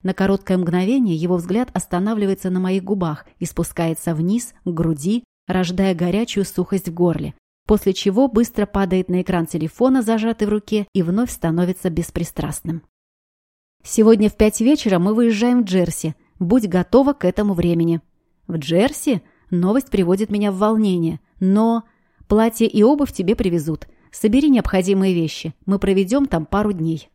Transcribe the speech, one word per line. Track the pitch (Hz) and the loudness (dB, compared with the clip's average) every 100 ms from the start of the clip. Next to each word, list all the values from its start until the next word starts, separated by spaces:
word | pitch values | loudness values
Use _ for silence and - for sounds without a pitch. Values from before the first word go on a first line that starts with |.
На | 185 | -6
короткое | 185 190 196 - 185 | -2 0 0 0 -2
мгновение | 175 180 185 269 226 160 | 0 0 0 0 0 0
его | 175 180 | -2 -2
взгляд | 175 208 254 | -2 -2 -2
останавливается | - - 175 202 226 196 190 190 | -6 -4 -4 -2 -2 -2 -2 -2
на | 185 | -2
моих | 185 190 | -2 -2
губах | 190 202 175 151 - _ | -2 -2 -2 -6 -12 _
и | 165 | -8
спускается | - 170 - 165 160 - | -4 -6 -2 -4 -2 -4
вниз, | 156 170 226 - _ | -2 0 -2 -4 _
к | - | -8
груди, | 165 165 151 160 233 _ _ - | -2 -2 -2 -2 -4 _ _ -4
рождая | 185 175 180 190 | -2 -2 0 0
горячую | 170 175 190 233 196 | 0 -2 -2 -2 -4
сухость | 190 - 180 190 180 | -4 -4 -2 -4 -4
в | |
горле, | 165 175 165 156 - _ _ - | 0 0 0 -8 -12 _ _ 0
после | 214 196 | 0 2
чего | 196 202 190 269 | 0 0 2 2
быстро | 226 240 - 202 | 2 0 -2 -4
падает | 196 190 185 180 | -2 0 0 0
на | 180 | -2
экран | 180 180 165 | -2 -4 -4
телефона, | 165 160 - 254 262 | -6 -6 0 2 2
зажатый | 220 226 226 220 208 | 0 -2 -2 -2 -2
в | |
руке, | 208 - 214 202 | -2 -2 -4 -2
и | 196 | -2
вновь | 170 190 240 | 0 -2 -2
становится | - 165 165 180 185 185 | -4 -2 0 -2 -2 -4
беспристрастным. | 165 170 - 170 - 156 143 165 165 _ _ _ _ _ _ _ _ _ _ | -4 -6 -6 -8 -6 -8 -8 -8 -10 _ _ _ _ _ _ _ _ _ _
«Сегодня | - - 220 226 208 | -6 4 6 6 4
в | - | 2
пять | 214 - | 0 2
вечера | 226 302 214 185 | 2 2 2 2
мы | 185 | 2
выезжаем | 220 233 208 240 247 | 2 2 2 2 0
в | |
Джерси. | 202 185 170 - 160 - _ _ | 2 0 0 -2 -8 -8 _ _
Будь | 175 254 208 | 0 2 2
готова | 180 175 247 277 | 0 4 4 4
к | 277 | 0
этому | 180 - 208 | -2 0 -2
времени». | 175 170 170 165 170 _ _ _ _ - | 0 0 0 0 -2 _ _ _ _ -10
«В | 170 | -8
Джерси?» | 139 170 247 - - 214 _ _ _ | -2 0 0 -2 -4 -4 _ _ _
Новость | 180 180 247 - | -2 2 0 0
приводит | 202 170 190 214 | -2 2 0 0
меня | 208 208 | -2 -2
в | 185 | 0
волнение. | 214 220 208 180 165 156 _ _ | 0 2 2 0 -2 -4 _ _
«Но | 190 202 226 233 - _ _ _ _ | 0 2 2 0 -4 _ _ _ _
платье | 208 226 226 226 | 2 2 2 0
и | 214 | 4
обувь | 214 294 277 | 4 4 0
тебе | - 180 233 | -2 -2 0
привезут. | 196 170 151 156 - _ _ | 0 0 -2 -6 -10 _ _
Собери | - 220 247 302 | -2 2 4 4
необходимые | 247 - 190 185 196 190 | 2 2 0 2 2 2
вещи. | 175 160 - 160 - | 0 -2 -6 -12 -10
Мы | - 196 | -4 -2
проведем | 196 190 185 262 269 | 2 2 2 0 0
там | 165 | -2
пару | 151 196 208 | -2 -2 -2
дней». | 185 160 160 - | -2 -4 -4 -8